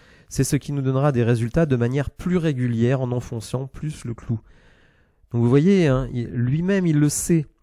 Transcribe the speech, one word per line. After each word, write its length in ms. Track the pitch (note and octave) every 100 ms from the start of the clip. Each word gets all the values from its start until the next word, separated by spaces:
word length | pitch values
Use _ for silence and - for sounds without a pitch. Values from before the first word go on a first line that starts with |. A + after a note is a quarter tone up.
| _ - -
C'est 160 | -
ce 120 | C3 C#3
qui 160 | -
nous 100 | C#3+
donnera 300 | C3 C3 D3
des 120 | B2
résultats 420 | A#2 A#2+ A#2 E3 D#3+
de 100 | B2
manière 340 | A#2+ C#3 C3+
plus 260 | - F3+ F3+
régulière 640 | D#3+ B2+ B2 A2+ A#2+ C3
en 120 | B2
enfonçant 540 | B2 - A#2 - B2+ C3+
plus 380 | - D3+ -
le 100 | A3+
clou. 260 | G#3+ - A2+ - - _ _ _ _ _ _ _
Donc 100 | A#2+
vous 60 | A#2+
voyez, 380 | C#3+ F3 G3 D#3
hein, 220 | C3 B2+
il, 140 | B2 A#2
lui-même, 580 | B2+ B2 D3+ F3+ G3+ F3
il 120 | D3
le 100 | D3
sait. 380 | - - E3 C#3 _